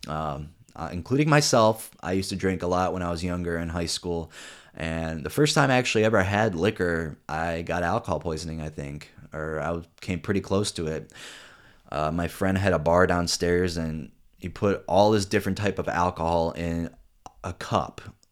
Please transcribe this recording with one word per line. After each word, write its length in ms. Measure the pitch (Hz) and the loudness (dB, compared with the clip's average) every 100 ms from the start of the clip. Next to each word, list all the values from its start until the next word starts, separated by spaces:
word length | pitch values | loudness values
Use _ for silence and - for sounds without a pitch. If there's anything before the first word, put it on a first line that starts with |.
| - | -8
Um, 420 | 78 78 73 78 - - | -6 -4 -6 -10 -16 -20
uh, 140 | - - | -12 -8
including 380 | 87 - 135 151 | -8 -2 2 6
myself, 640 | 147 147 123 110 110 - - | 4 6 6 6 4 -4 -10
I 100 | 82 | -2
used 180 | 95 92 | -2 -2
to 60 | 95 | 0
drink 260 | 95 90 | 0 0
a 40 | 90 | 0
lot 260 | 90 92 | 0 0
when 100 | 90 | 0
I 80 | 87 | -4
was 120 | 87 | -2
younger 360 | 90 90 85 85 | -2 -2 -2 -4
in 100 | 85 | -4
high 180 | 85 85 | -4 -4
school. 460 | - 87 85 80 - - - - | -4 -4 -4 -6 -12 -20 -20 -20
And 500 | - 80 80 80 80 | -10 -6 -4 -4 -4
the 60 | 71 | -4
first 260 | - 147 151 | 2 2 4
time 160 | 139 | 4
I 20 | |
actually 300 | 127 123 110 | 4 2 2
ever 180 | 110 110 | 4 4
had 320 | 95 101 113 | 2 2 2
liquor, 640 | 82 98 110 90 82 80 71 - | 2 0 0 0 0 -4 -8 -8
I 340 | 78 85 82 | -4 -4 -4
got 200 | 82 85 | -4 -2
alcohol 380 | 87 95 - 78 | 0 -2 -2 -4
poisoning, 400 | 82 78 80 80 | -2 -6 -6 -8
I 80 | 76 | -8
think, 420 | 76 71 73 - - - | -8 -10 -10 -14 -20 -16
or 260 | 78 78 78 | -8 -6 -4
I 60 | 73 | -4
w-, 180 | 85 82 _ | -4 -8 _
came 200 | - 87 | -6 -6
pretty 200 | - 98 | -2 -2
close 300 | - 98 101 | 0 0 0
to 140 | - 80 | -4 -4
it. 260 | 78 78 - - - - - - - _ | -6 -8 -16 -18 -18 -20 -20 -20 -20 _
Uh, 220 | 71 78 | -4 -2
my 160 | 85 85 | 0 -4
friend 280 | - 95 95 | -2 0 2
had 160 | 98 | 4
a 60 | 82 | 4
bar 280 | 78 87 90 | 4 6 6
downstairs, 680 | 87 87 - 87 87 90 85 | 4 0 0 2 2 2 0
and 360 | 80 78 65 - _ _ | -4 -6 -10 -16 _ _
he 100 | 90 | -12
put 360 | - 104 95 - | -2 0 0 2
all 240 | 92 104 | 6 6
this 160 | 110 95 | 6 2
different 320 | 107 98 95 | 0 0 0
type 220 | 101 - | 0 -2
of 80 | 85 | -2
alcohol 640 | 82 90 85 82 85 82 | 0 0 0 0 2 0
in 380 | - 85 85 82 - - _ - - | -2 -4 -2 -4 -10 -20 _ -20 -12
a 100 | 92 | -10
cup. 480 | - - 107 69 - - - _ | -10 -2 0 0 -8 -18 -20 _